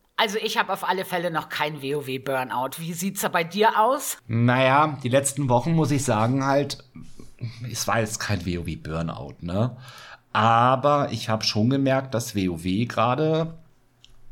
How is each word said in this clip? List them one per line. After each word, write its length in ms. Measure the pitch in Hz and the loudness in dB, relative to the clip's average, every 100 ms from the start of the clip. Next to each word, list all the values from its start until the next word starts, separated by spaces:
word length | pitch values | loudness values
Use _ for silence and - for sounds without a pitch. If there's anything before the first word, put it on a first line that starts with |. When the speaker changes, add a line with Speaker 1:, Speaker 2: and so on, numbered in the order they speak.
| _ - | _ -4
Speaker 1:
Also 220 | 220 202 | -2 -2
ich 200 | 208 233 | -4 -2
hab 120 | 202 | -2
auf 180 | 196 - | -2 -2
alle 160 | 185 | -2
Fälle 260 | 185 180 175 | -2 -2 -2
noch 180 | 160 151 | -4 -6
kein 320 | - 151 156 | -4 -2 -2
W 140 | 135 147 | -4 -4
O 120 | 131 | -4
W 120 | 131 | -6
Burnout. 580 | 139 131 127 113 131 - | -2 -2 -2 -4 -4 -6
Wie 160 | 165 | -10
sieht's 280 | 170 190 196 | -6 -6 -4
da 60 | 208 | -2
bei 160 | 180 | 0
dir 340 | 170 190 214 - | -2 4 4 6
aus? 400 | 220 285 - - - | 2 2 -4 -10 -4
Speaker 2:
Naja, 680 | 113 120 123 131 139 156 131 | 2 4 6 6 6 4 0
die 60 | 127 | 0
letzten 400 | 135 139 - 139 | 2 2 -2 2
Wochen 240 | 143 165 | 2 2
muss 180 | 165 147 | 2 2
ich 140 | 143 - | 2 2
sagen 400 | 107 113 135 135 | 2 2 2 2
halt, 380 | 139 143 - - - - - - - 117 - 117 | 2 0 -4 -14 -18 -16 -16 -18 -12 -12 -10 -10
es 160 | 113 - | -6 -2
war 100 | 110 | 0
jetzt 200 | 107 - | 0 -4
kein 260 | - 101 90 | -4 -2 -2
W 140 | 87 | -4
O 60 | 85 | -4
W 120 | 76 | -8
Burnout, 580 | 78 80 82 - 69 - | -6 -6 -6 -8 -12 -10
ne? 340 | 85 92 123 - - - - - _ | -6 -2 -2 -4 -18 -20 -20 -20 _
Aber 800 | - 110 117 139 131 143 147 135 | 2 4 6 6 4 4 2 0
ich 160 | 113 - | -4 -2
hab 160 | 110 | -2
schon 260 | - 107 113 | 0 2 2
gemerkt, 440 | 139 135 131 131 | 2 2 2 0
dass 220 | 110 - 101 | -4 -4 -2
W 120 | 92 | -2
O 160 | 85 | -2
W 220 | 90 95 120 | -2 0 0
gerade 720 | - 113 127 156 160 160 - - _ _ _ - - - | 0 0 2 2 0 -2 -8 -20 _ _ _ -20 -20 -16